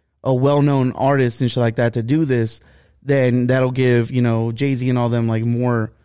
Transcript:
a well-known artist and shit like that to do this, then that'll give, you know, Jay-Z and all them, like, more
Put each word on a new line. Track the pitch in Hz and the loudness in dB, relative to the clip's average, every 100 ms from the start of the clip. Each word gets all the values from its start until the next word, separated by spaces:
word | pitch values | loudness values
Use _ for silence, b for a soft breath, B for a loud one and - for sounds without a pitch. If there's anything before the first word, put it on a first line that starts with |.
| _ _ | _ _
a | 131 | -2
well-known | 127 139 143 143 139 127 | 0 2 2 2 2 0
artist | - 135 139 123 - | 0 0 2 0 0
and | 123 | -2
shit | 127 | 0
like | 117 113 | 0 0
that | 117 | -2
to | 117 | -2
do | 113 151 151 | -2 0 0
this, | 123 113 - b b b b | 0 -2 -6 b b b b
then | 135 139 127 123 123 | -2 0 2 2 2
that'll | 131 127 | 0 0
give, | 127 127 120 117 | 0 2 2 0
you | 127 | 0
know, | 120 113 113 | 0 0 -2
Jay-Z | 117 139 127 127 | -2 -4 -2 -2
and | 123 | 0
all | 120 | 0
them, | 117 113 | 0 0
like, | 110 | -2
more | 117 120 123 117 110 - | -2 -2 0 -2 -4 -8